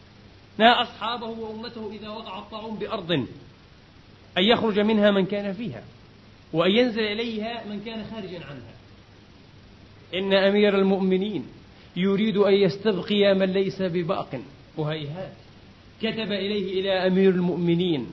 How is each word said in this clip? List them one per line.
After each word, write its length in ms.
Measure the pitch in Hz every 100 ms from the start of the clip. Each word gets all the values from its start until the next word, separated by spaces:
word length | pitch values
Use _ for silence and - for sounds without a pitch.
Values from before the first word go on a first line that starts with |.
| - - - - - -
نهى 100 | 220
أصحابه 580 | 226 240 - 214 240 226
وأمته 640 | 226 220 220 233 226 220
إذا 160 | 214 214
وقع 300 | 214 220 196
الطاعون 380 | 202 220 214 214
بأرض 360 | 202 220 170 165 113 - - - - - - - - - - -
أن 40 |
يخرج 360 | 196 233 226 196
منها 320 | 208 220 208
من 160 | 196 185
كان 260 | 202 202
فيها 300 | 190 226 117 - - - - - - -
وأن 180 | 160 170
ينزل 300 | 208 254 220
إليها 640 | 214 214 240 220 220 233 208
من 120 | 208
كان 240 | 220 220 196
خارجا 340 | 220 190 175
عنها. 300 | 147 135 107 - - - - - - - - - - - - - -
"إن 180 | 175 196
أمير 460 | 196 196 202 208 196
المؤمنين 680 | 196 190 190 185 202 185 120 - - - - -
يريد 400 | 190 196 220 202
أن 180 | 202
يستبقي 800 | 202 196 135 220 202 - 208 202
من 120 | 190 190
ليس 300 | 190 196 -
بباق، 580 | 190 175 165 190 - 139 - - - -
وهيهات". 560 | 151 160 143 165 190 - - - - - - -
كتب 300 | 220 220 208
إليه: 480 | 202 196 208 190 190
"إلى 260 | 190 185 185
أمير 240 | 185 190
المؤمنين 800 | 185 180 170 170 170 180 151 113